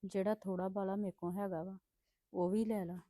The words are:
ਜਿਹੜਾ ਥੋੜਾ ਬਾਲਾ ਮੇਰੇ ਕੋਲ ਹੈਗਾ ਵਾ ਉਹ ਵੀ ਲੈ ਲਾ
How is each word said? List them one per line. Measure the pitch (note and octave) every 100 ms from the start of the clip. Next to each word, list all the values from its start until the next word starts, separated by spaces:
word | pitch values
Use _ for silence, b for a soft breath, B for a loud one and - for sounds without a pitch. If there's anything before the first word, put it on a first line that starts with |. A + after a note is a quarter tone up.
ਜਿਹੜਾ | G3 G3 F#3+ G#3+
ਥੋੜਾ | G3 F#3 F#3+
ਬਾਲਾ | G3 F#3+ G3+
ਮੇਰੇ | G#3 -
ਕੋਲ | F3
ਹੈਗਾ | F3+ G3+ E3+
ਵਾ | F3+ F#3+ _ _ _ _ _
ਉਹ | F#3 F3
ਵੀ | G3+ A3
ਲੈ | G#3+ F3
ਲਾ | F3 -